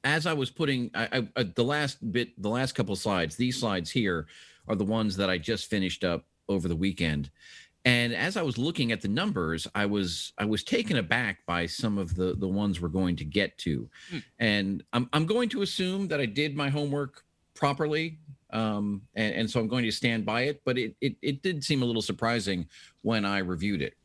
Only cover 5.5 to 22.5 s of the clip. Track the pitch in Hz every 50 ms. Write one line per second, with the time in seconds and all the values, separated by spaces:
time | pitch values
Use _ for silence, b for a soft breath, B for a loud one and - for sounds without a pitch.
5.5 | 113 98 - - 110 101 95 90 - - - 90 85 78 - _ _ _ _ -
6.5 | 101 95 82 90 85 80 92 98 90 - 87 80 76 71 71 69 B B B B
7.5 | B B B B B _ _ 127 123 120 120 120 117 85 120 180 202 214 165 139
8.5 | 117 117 127 160 165 - 131 117 113 101 - 98 104 147 190 208 156 98 85 78
9.5 | 82 80 - - - 104 104 101 104 104 95 87 82 - - - _ - 104 107
10.5 | 110 107 - - - 262 226 214 175 120 92 80 113 123 123 104 92 - _ -
11.5 | 85 87 85 82 - - - 110 101 98 92 82 90 90 92 90 90 95 98 92
12.5 | 98 101 104 101 90 80 87 82 78 92 92 90 87 - 76 76 71 104 98 -
13.5 | _ - - 85 76 62 57 - B B B B 175 139 B B B - 117 110
14.5 | 104 101 98 98 98 - - _ - 120 123 - - 151 160 160 214 240 247 214
15.5 | 254 233 202 190 - - 185 185 185 196 196 175 160 139 135 113 101 139 147 151
16.5 | 139 147 143 139 143 147 147 143 139 143 143 131 - - _ _ _ _ _ _
17.5 | _ - 160 143 139 139 156 151 151 160 160 165 160 156 - 147 135 _ _ _
18.5 | - 110 113 110 104 104 104 101 101 98 - - _ 107 110 107 - 95 113 104
19.5 | - 123 110 107 120 127 120 110 104 - - 117 117 113 101 104 110 117 127 143
20.5 | 147 - _ 131 123 127 117 107 - _ 120 135 - _ - 143 139 139 - 190
21.5 | 180 147 135 - 151 135 123 120 113 113 104 - 92 - 113 113 120 117 95 101